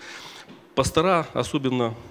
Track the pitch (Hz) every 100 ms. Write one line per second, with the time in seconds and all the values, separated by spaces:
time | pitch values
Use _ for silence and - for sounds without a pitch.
0 | - - - - - - - - 131 -
1 | 175 175 151 127 120 151 131 127 117 113
2 | -